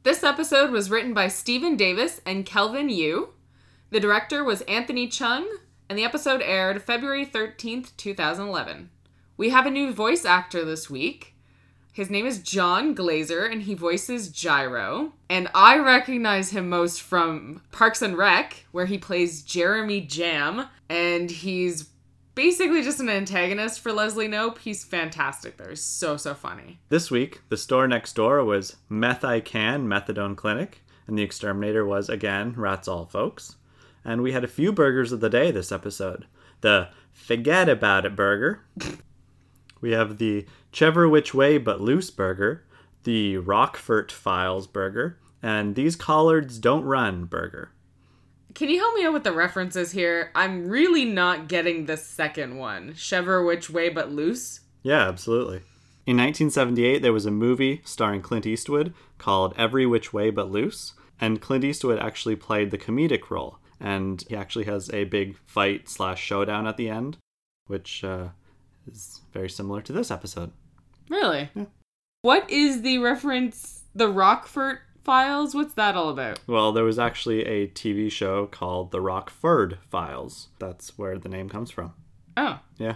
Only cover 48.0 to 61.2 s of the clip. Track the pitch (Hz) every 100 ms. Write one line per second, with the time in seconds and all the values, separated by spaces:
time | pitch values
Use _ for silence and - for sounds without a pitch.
48 | _ _ _ _ _ - 285 349 453 453
49 | 330 302 226 165 180 190 185 180 170 185
50 | 175 170 160 165 190 185 175 240 349 330
51 | 247 190 180 165 156 170 170 170 151 156
52 | - - 151 151 131 131 123 95 98 160
53 | - 185 175 185 175 170 165 165 170 160
54 | 143 147 160 247 - - _ _ 127 147
55 | 95 92 - 117 123 92 - _ _ _
56 | - 123 127 151 156 143 123 120 120 135
57 | 120 110 104 104 117 127 135 151 - -
58 | 110 101 - 117 110 110 - 147 165 -
59 | - - - 95 92 - 113 131 127 117
60 | - 104 107 104 95 101 156 - - -
61 | - -